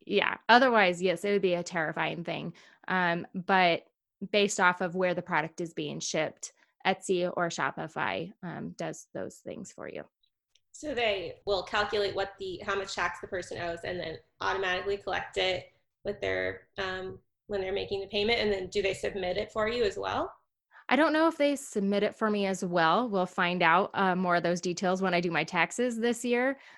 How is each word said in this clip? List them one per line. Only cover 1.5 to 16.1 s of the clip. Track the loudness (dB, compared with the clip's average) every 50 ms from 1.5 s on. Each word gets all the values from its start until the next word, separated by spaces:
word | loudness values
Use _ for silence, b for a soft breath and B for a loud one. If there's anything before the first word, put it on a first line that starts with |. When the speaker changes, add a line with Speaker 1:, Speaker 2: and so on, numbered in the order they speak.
| 0
Speaker 1:
a | 0
terrifying | -2 -4 -4 -2 -2 -2 -2 -2 -4 -4 -4 -6 -6
thing. | -6 -6 -6 -8 -10 b b b b b b b
Um, | -2 0 0 2 2 0 -2 -4 -6 -10
but | -8 0 2 4 6 6 6 4 2 -2 _ _ _ _ _ _ _ -6 0
based | 4 4 4 4 4 4
off | 4 4 4 4
of | -2 -2 0
where | 0 0 2 0
the | -2
product | -2 0 0 0 0 -2 -6 -8
is | -8 -6 -6
being | -6 -6 -6 -6 -6
shipped, | -6 -2 -2 -2 -2 -2 -4 _ -16 -16 -16 _ _ _ _ _ 0
Etsy | 0 0 0 0 0 0 0 0 -2 0
or | -2 -2 -2
Shopify, | -2 -2 -4 -4 -4 -6 -10 -8 -6 -4 -4 -2 -2 -4 -6 -10 -12 _
um, | -12 -10 -10 -10 -10 -12 -10
does | -8 -8 -8 -8 -10 -16 _ -10
those | -10 -10 -10 -12
things | -14 _ -14 -12 -12 -14 -16
for | -16 -14 -14
you. | -12 -12 -14 -14 -16 _ _ _ _ _ _ _ _ _ _ _ _
Speaker 2:
So | -20 -12 -10 -8 -4
they | -2 -2 -2 -2 -2 -6 -10 -12 -8 _
will | -2 -2 -2
calculate | -2 -2 -2 -2 -2 0 0 -2 -2 -2 -2
what | -4 -6 -6 -8 -10
the, | -10 -10 -10 -8 -6
how | -4 -4
much | -4 -4 -6 -4
tax | -4 -4 -4 -4 -8
the | -10
person | -8 -8 -8 -8 -8 -8 -8
owes | -6 -6 -8 -8 -8
and | -8 -6 -6
then | -6 -8 -10 -12 -16 _ _ _
automatically | -4 -4 -2 -2 -2 -2 -2 -2 -2 -4 -4
collect | -4 -4 -4 -4 -4 -6 -4 -2
it | -2 0 0 0 -2 -6 -12 _ _ _ _ _ _ _
with | -8